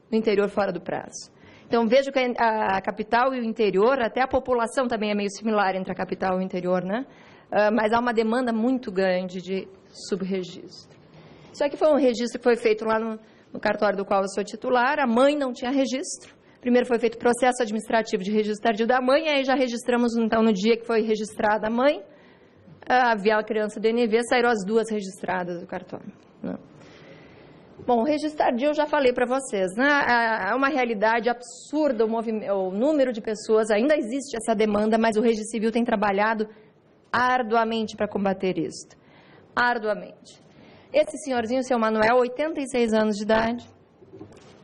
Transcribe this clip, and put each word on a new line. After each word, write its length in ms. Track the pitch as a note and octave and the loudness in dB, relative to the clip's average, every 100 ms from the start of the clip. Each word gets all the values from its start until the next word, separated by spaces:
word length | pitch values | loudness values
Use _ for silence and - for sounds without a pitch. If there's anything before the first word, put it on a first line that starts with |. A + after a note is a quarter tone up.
| - | -4
no 80 | A3 | -2
interior 300 | A3 G3+ G3+ | 2 2 0
fora 240 | G#3 G3 | 0 -2
do 80 | F3+ | -4
prazo. 500 | - - - - - - - - | -6 -8 -8 -16 -20 -20 -20 -20
Então, 220 | - A#3 A3+ | -2 0 4
vejo 240 | C4 C4+ | 4 4
que 80 | C4+ | 0
a, 580 | B3 - A#3 A3 G#3 F#3+ | 0 2 0 2 0 0
a 60 | |
capital 500 | G3+ F#3+ G#3+ A#3 B3+ | -2 -6 0 2 2
e 60 | C4 | 0
o 60 | |
interior, 560 | A3+ A3 G#3 F#3 A3+ C4+ | -4 0 2 4 4 2
até 200 | A3+ - | 0 -2
a 60 | C4 | 0
população 640 | C4 B3+ A#3+ A3+ C4+ B3+ | 0 0 -2 -2 -2 -2
também 240 | A3+ G#3 | -2 -2
é 20 | |
meio 160 | G#3 G3+ | -2 -4
similar 460 | - A3 G#3+ F#3+ F#3+ | -4 -2 2 2 0
entre 160 | F#3 | -4
a 20 | |
capital 400 | - F#3+ F#3+ F#3+ | -6 -6 -4 -2
e 40 | F#3 | -2
o 40 | |
interior, 400 | F#3+ F3+ F3+ F3+ | -2 -4 -2 -2
né? 240 | F#3 A3 C4+ - - - - | -2 -6 -6 -16 -20 -20 -4
Ah, 180 | G3+ G#3+ | 2 2
mas 220 | G#3+ A3 | 2 2
há 80 | A#3 | 0
uma 120 | A#3+ | 0
demanda 400 | A3+ A3 A#3+ B3 | 0 0 0 0
muito 380 | A3+ A#3+ C4 A#3+ | 0 0 -2 -4
grande 500 | F#3+ F#3+ F#3 F#3 F#3 | -2 0 0 -4 -8
de 280 | E3+ F#3+ - - - - - | -6 -8 -8 -16 -20 -14 -6
subregistro. 880 | F#3+ F#3 F#3+ F3 - - - - - - - - - - | -4 -4 -4 -6 -12 -18 -20 -20 -20 -20 -20 -20 -20 -12
Isso 120 | - | -4
aqui 120 | D4 D4+ | -2 2
foi 120 | D#4 | 4
um 80 | C#4 | 4
registro 440 | C4 A3 A#3+ B3 | 4 2 -4 -2
que 40 | |
foi 120 | B3 A#3 | 0 2
feito 280 | A#3 G#3+ | 2 2
lá 140 | A3 A3 | 0 -2
no, 220 | A3+ A3 - - _ | -2 -8 -14 -20 _
no 80 | - | -4
cartório 360 | G#3+ G#3 G#3 F#3+ | -2 0 0 0
do 80 | |
qual 180 | G3 G3 | 0 0
eu 60 | G3 | 0
sou 140 | G#3 | -4
titular. 560 | G3 A3 B3+ B3 B3 D4+ | -6 -6 0 2 2 2
A 80 | B3+ | 2
mãe 300 | A#3 C#4 D4 | 4 4 4
não 160 | C4+ | -2
tinha 180 | A#3+ B3 | -4 -2
registro. 640 | C#4 B3+ B3+ G4 - - - _ - | 0 0 -2 -6 -12 -18 -20 _ -6
Primeiro 240 | B3 A#3+ | 2 2
foi 140 | B3 A#3 | 4 0
feito 180 | A#3 - | 0 0
processo 460 | A#3+ A#3+ B3+ B3 | 0 2 2 2
administrativo 600 | A3+ G#3+ - A3+ A3 G3+ | -2 -4 -2 -2 0 -4
de 80 | F#3 | -2
registro 300 | G#3+ G#3+ G#3 | 0 0 -2
tardio 260 | A#3 G#3+ A3+ | -2 0 2
da 120 | B3+ | 2
mãe, 280 | B3+ C#4+ D#4+ | 4 2 2
aí 160 | C#4+ | 0
já 100 | C4+ | 2
registramos, 640 | C4 B3+ A#3 A#3+ A#3+ A#3+ A#3 | 0 0 -2 -2 0 2 0
então, 260 | A3+ A3+ | 0 2
no 100 | A3+ | 4
dia 240 | G3 G#3+ A3+ | 4 2 0
que 80 | |
foi 180 | - A3+ | 0 0
registrada 640 | A3 G#3+ G#3 - A3 G#3+ G#3+ | 0 -2 -4 -2 0 0 0
a 20 | |
mãe, 320 | A#3 C#4 F4 - - - - - _ - - - | 2 2 0 -6 -20 -20 -20 -20 _ -20 -10 0
ah, 220 | B3+ A#3+ | 2 2
havia 260 | A3 G3+ G#3+ | 2 2 2
a 60 | |
criança 380 | A3 A3 G#3 G#3+ | 0 -4 -4 -2
do 60 | G#3+ | 0
N 180 | A#3 A#3 | 2 2
V, 160 | A3+ A#3+ | 2 2
saíram 200 | B3+ A#3+ | 2 2
as 160 | A3+ | 0
duas 240 | F#3 A3+ A3 | 0 0 0
registradas 720 | G#3+ F#3+ F#3 - F#3 F3+ F3 | -4 -8 -10 -6 -4 -4 -8
do 60 | F#3 | -10
cartório, 460 | F#3 F#3 - G3+ - - - | -12 -12 -16 -16 -20 -20 -14
né? 160 | - - - - - - - - - - - - - - | -12 -12 -14 -20 -20 -20 -20 -20 -20 -20 -20 -20 -20 -8
Bom, 160 | - A#3+ | -2 0
o 40 | |
registro 340 | A3+ - D4+ - | 2 -2 -2 -2
tardio 300 | - A#3+ D4 | 0 0 0
eu 60 | |
já 120 | D4+ D4 | 0 0
falei 260 | D4 B3+ | 2 2
pra 140 | B3 A#3+ | 2 0
vocês, 480 | C4+ C4+ G3+ F#3 G3 | -2 -4 -2 -2 0
né? 100 | C#4 | 2
É, 640 | C#4+ - A#3+ A3+ A3 F#3+ | 2 2 2 2 0 -2
é 40 | |
uma 140 | B3 C#4 | 0 0
realidade 600 | D4 B3 G#3+ A3 A#3 A3+ | 0 -2 0 0 2 0
absurda 760 | A#3+ - - - D4 D4 A3+ | -2 -8 -20 -6 0 2 2
o 40 | A3 | 0
movim-, 400 | A3+ A3+ G#3+ G3+ | 0 -2 -4 -2
o 220 | G3 F#3+ | -2 -2
número 420 | G3 C#4 D4+ B3+ | 0 2 2 2
de 80 | A3+ | -2
pessoas, 500 | A3+ G3+ - A3 A3 | -6 -6 0 2 4
ainda 260 | G#3 C#4 D4 | 2 2 2
existe 400 | A3 C4+ - A3+ | 0 -6 -8 -6
essa 180 | A#3 | -2
demanda, 420 | G#3+ G#3+ G#3 G#3+ A3 | 0 2 2 2 2
mas 200 | A3+ G#3+ | 2 2
o 40 | |
registro 300 | A#3+ A3 G#3+ | 2 0 -2
civil 200 | A#3 A3+ | -2 -2
tem 140 | A#3 | 0
trabalhado 640 | A#3 A3 G#3 G3 G#3+ A3 G#3+ - - _ _ _ _ | 0 0 0 2 0 0 -6 -10 -20 _ _ _ _
arduamente 840 | A3+ B3+ B3+ A3 A#3 A3+ A3+ G#3+ - | 0 2 0 2 0 2 -2 -4 -4
pra 120 | G#3 | -4
combater 480 | G3+ G3 F#3+ F#3+ E3 | -2 -2 0 -2 -2
isso. 320 | D3+ - - - _ - - - - | -4 -8 -18 -20 _ -20 -20 -20 -8
Arduamente. 880 | - B3 A#3+ G#3+ F#3+ F3+ - - - - - - - - | 0 0 0 -2 -6 -8 -20 -20 -20 -20 -20 -20 -20 -2
Esse 260 | C#4 D4+ C4+ | 0 0 -2
senhorzinho, 380 | C#4 B3 A3 C4 | -4 -2 0 -2
seu 140 | B3+ A#3+ | 0 2
Manuel, 380 | A3 A3 A3 B3+ | 2 4 4 4
oitenta 440 | B3 B3 D#4 E4 | 2 -2 -4 -4
e 80 | C4+ | -4
seis 260 | B3 A#3 | 0 2
anos 220 | A3 G#3+ G3+ | 2 2 0
de 80 | |
idade, 440 | G#3+ A3 A3+ A#3+ - - _ _ - - - - - - | 0 2 0 -4 -10 -20 _ _ -20 -20 -20 -20 -20 -20